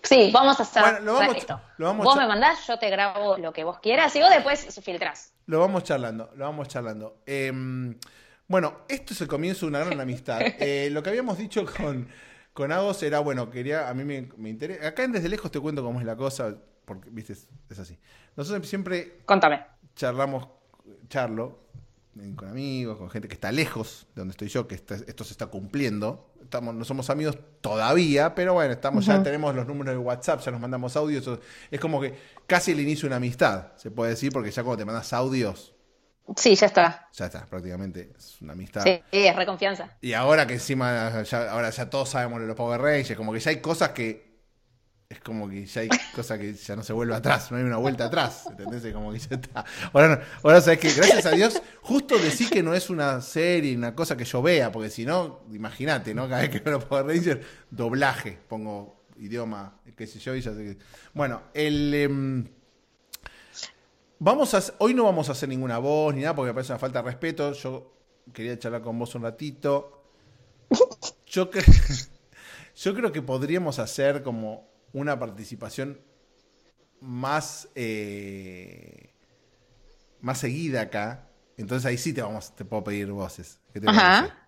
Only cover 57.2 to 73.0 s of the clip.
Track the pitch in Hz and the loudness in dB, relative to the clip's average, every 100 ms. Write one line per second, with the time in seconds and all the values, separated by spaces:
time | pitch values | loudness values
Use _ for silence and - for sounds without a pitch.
57.2 | 175 131 - - _ 113 117 131 139 - | 0 -2 -6 -20 _ -6 -4 0 0 0
58.2 | 107 98 _ 110 107 104 101 _ _ - | -10 -14 _ -12 -10 -10 -14 _ _ -18
59.2 | 104 117 113 104 98 _ 123 - 110 107 | -10 -6 -6 -8 -12 _ -20 -16 -16 -12
60.2 | 127 131 117 107 104 98 - - - 151 | -8 -6 -6 -8 -12 -14 -18 -20 -14 -4
61.2 | 139 117 - 147 151 147 147 147 143 139 | -4 -4 -10 -2 0 2 2 2 2 0
62.2 | 135 131 117 _ _ _ _ _ _ - | -2 -4 -6 _ _ _ _ _ _ -20
63.2 | - - - - - _ _ _ _ _ | -20 -20 -20 -16 -16 _ _ _ _ _
64.2 | 170 269 277 208 - - 220 254 220 170 | 2 4 4 2 0 0 2 4 4 2
65.2 | 139 127 135 131 127 117 135 151 151 135 | -2 -4 -4 -4 -2 -2 0 2 2 0
66.2 | 147 147 127 120 127 120 131 123 120 127 | -2 -2 -2 -4 -6 -4 -4 -4 -6 -6
67.2 | 165 160 147 143 131 131 - _ _ _ | -6 -2 -4 -4 -10 -10 -14 _ _ _
68.2 | - 120 117 120 120 117 117 117 117 123 | -20 -12 -10 -8 -8 -8 -6 -6 -6 -6
69.2 | 113 113 151 131 143 143 143 - _ _ | -8 -8 -12 -4 -2 -2 -2 -20 _ _
70.2 | _ _ _ _ _ - 262 - - _ | _ _ _ _ _ 4 4 2 -14 _
71.2 | _ 185 185 190 180 - - 131 - - | _ -2 -2 8 12 12 12 0 -6 -18
72.2 | _ - - - - - 190 202 | _ -20 -20 -20 -20 -4 -4 0